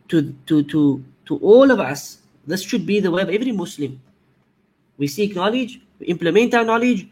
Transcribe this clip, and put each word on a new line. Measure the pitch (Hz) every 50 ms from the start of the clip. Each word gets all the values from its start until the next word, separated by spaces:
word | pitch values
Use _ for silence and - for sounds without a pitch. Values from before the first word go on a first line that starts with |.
| _ -
to, | 175 160 147 151 135 - -
to, | - 160 151 143
to, | 147 - 156 147 143 131 131 131 - _ _ _
to | - 156 -
all | - 185 214 254 277 277
of | 247 196
us, | 151 127 143 139 - - - _ _ _ _ _ - 143
this | 175 190
should | - - 254 226 165
be | 170 202 208
the | 190 180
way | 151 143
of | 147 165
every | 180 214 254 262
Muslim. | 226 190 170 - - - 143 131 131 131 - _ _ _ _ _ _ _ _ _ _ _ _ _ _ _ _ _ _
We | - 143
seek | 143 143 208 208 202 202
knowledge, | 175 180 208 226 262 254 - - - _ _ _ -
we | -
implement | - 170 160 170 170 160 208 240 240 240
our | 233 226
knowledge, | 226 226 226 240 247 240 190 165 -